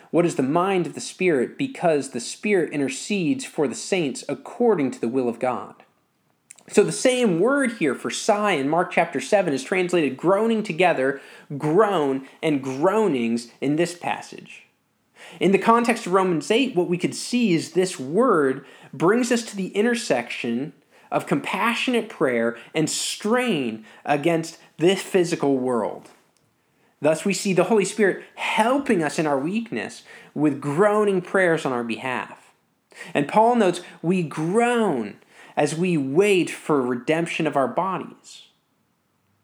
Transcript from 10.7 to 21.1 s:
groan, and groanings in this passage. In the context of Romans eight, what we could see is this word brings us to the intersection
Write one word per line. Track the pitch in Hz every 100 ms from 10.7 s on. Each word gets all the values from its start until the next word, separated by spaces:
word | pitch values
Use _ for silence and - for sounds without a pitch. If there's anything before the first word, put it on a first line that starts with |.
| 160 175 139 131 139 - - - 143
groan, | 151 175 208 185 139 135 135 -
and | 160 143
groanings | 131 131 180 214 208 131 117 117 - -
in | 139
this | 151 170 -
passage. | - - - - - - - _ _ _ _ - - -
In | 170
the | 190
context | 220 233 240 226 180
of |
Romans | 190 185 160 -
eight, | 226 262
what | 175 170
we | 175
could | 143
see | - - 247 220
is | 160 131
this | 180 185 -
word | 131 180 254 170 135 139 - - -
brings | 135 160 233 247
us | 233
to | 226 202
the | 185
intersection | 196 233 233 - 123 - - 120 117 156 - _ _ _